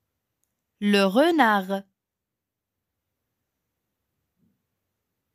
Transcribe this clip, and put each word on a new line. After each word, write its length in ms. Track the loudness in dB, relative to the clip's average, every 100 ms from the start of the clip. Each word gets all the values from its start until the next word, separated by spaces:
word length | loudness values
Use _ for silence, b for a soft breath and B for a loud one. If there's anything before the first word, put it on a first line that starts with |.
| _ _ _ _ _ _ _ _
Le 240 | -2 0
renard. 800 | 2 2 0 2 0 0 -4 -10 -12 _ _ _ _ _ _ _ _ _ _ _ _ _ _ _ _ _ _ _ _ _ _ _ _ _ _ _ _ _ _ _ _ _ _